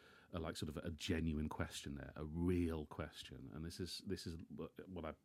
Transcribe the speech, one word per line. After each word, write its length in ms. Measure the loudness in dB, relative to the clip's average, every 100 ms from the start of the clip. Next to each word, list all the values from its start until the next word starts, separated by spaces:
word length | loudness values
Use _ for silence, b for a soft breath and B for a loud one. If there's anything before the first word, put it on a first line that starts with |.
| B B B
a, 60 | -2
like, 160 | -2
sort 140 | 0 -2
of 80 | 0
a 60 | -2
genuine 580 | 0 4 4 6 4 2
question 460 | 2 0 -2 -4
there, 160 | -4 -6
a 80 | -4
real 600 | -2 4 6 6 4 2
question. 520 | -2 -4 -4 -6 -10 -10 -8
And 120 | -6
this 160 | -4 -4
is, 200 | -4 -4 -2
this 180 | -2
is 120 | -2 -4 -6 -6
wh-, 120 | -6 -8 -8
what 80 | -4
I 80 | -4 -4